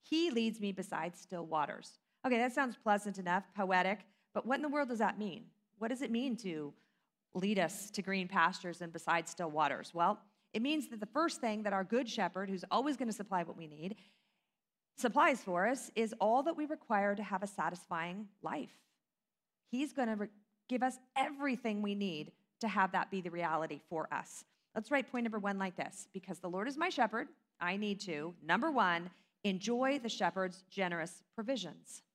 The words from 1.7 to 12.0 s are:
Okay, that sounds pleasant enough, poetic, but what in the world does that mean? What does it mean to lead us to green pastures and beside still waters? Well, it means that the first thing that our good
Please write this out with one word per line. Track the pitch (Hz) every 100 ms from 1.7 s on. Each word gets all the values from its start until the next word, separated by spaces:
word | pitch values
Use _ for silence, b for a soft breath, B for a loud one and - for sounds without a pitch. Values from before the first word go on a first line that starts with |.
| - - - _ _
Okay, | 262 240
that | 247
sounds | 240 262 226
pleasant | 220 208 208 196
enough, | 175 180 196 208
poetic, | 190 185 185 208 - b b
but | - 220
what | 269
in |
the | 302
world | 294 269
does | 226
that | 208 196
mean? | 208 151 - _ _ _
What | 220
does | 254
it | 269
mean | 226 277 220
to | 190 156 147 - b b b _ _
lead | 185 196 202
us | 165 - -
to | -
green | 190 196 180
pastures | 190 165 196 180 190
and | 170
beside | 165 - 170 165
still | - 170
waters? | 151 147 117 -
Well, | 170 170 208 - b b
it | 220
means | 254 311 226
that | 226
the | 214
first | 294 330 -
thing | 233 214
that | 208
our | 196
good | 185 233